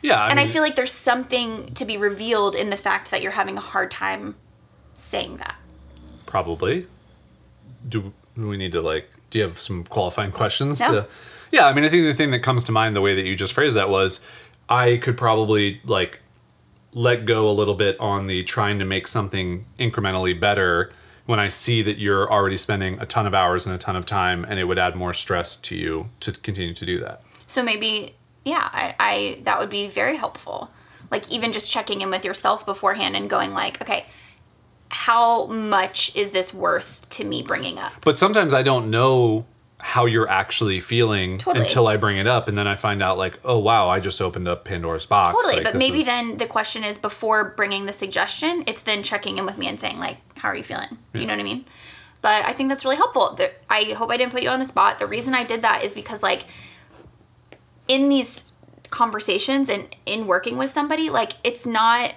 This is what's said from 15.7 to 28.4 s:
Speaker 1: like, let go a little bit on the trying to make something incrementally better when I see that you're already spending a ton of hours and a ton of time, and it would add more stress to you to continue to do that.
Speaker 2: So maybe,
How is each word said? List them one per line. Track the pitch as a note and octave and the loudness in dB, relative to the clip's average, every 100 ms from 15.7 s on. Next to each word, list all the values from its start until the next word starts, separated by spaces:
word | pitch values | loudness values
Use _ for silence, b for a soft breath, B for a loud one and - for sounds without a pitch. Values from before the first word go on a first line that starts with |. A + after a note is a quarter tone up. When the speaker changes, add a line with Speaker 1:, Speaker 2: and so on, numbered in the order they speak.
| F#2+ A2+ | -2 -2
Speaker 1:
like, | G2+ F2+ - _ _ _ _ _ _ _ | 0 0 -6 _ _ _ _ _ _ _
let | A#2+ A#2+ A#2+ A2 | 0 2 2 2
go | A2+ G#2+ | 2 4
a | |
little | G#2 G#2 G2 | 4 2 2
bit | G2+ F#2+ | 0 0
on | G#2+ G2 G2 | -2 -2 -2
the | F#2 | -4
trying | F2 - G#2 G2+ | -4 -2 0 0
to | F#2+ | -2
make | F#2+ F#2 | -2 -2
something | A#2 G2+ G2 F#2 F2+ G#2+ - | -4 -2 -4 -4 -6 -10 -4
incrementally | B2 A2 G2 F#2 F#2 F2 | -2 0 -2 0 0 2
better | G#2 G2+ F#2 E2+ F#2 B B B - | 2 4 2 2 0 B B B -2
when | A2 | 0
I | G2+ | 0
see | - - A#2 | -2 0 0
that | G#2 G#2 | 0 -2
you're | G2+ G2 G2+ | 0 2 2
already | G#2+ G2 F#2+ | 2 2 -2
spending | - G2+ F#2+ F#2 | -2 -2 -2 -4
a | A2 | -4
ton | - G#2 | -2 0
of | |
hours | F#2+ F2+ F2+ F#2+ | 2 2 2 -2
and | |
a | F2+ | -8
ton | - F#2 | -6 -6
of | F2 | -4
time, | G2+ F2+ F2+ F2 | -2 0 -2 -4
and | G2+ | -4
it | F2+ | -2
would | F#2 | 2
add | F2+ F2 | 0 0
more | F2+ | -4
stress | F2 - F2+ E2+ - | -4 -2 -4 -4 -8
to | - F2+ | -10 -6
you | E2 D#2+ A2 - | -4 -6 -8 -10
to | - | -10
continue | - - G2 F2 E2+ | -8 -8 -6 -6 -8
to | E2+ | -6
do | F2+ | -6
that. | - - B B B | -6 -14 B B B
Speaker 2:
So | - | -4
maybe, | A#3+ G#3+ A3 G#3+ G3 _ _ _ | -2 -2 -2 -4 -8 _ _ _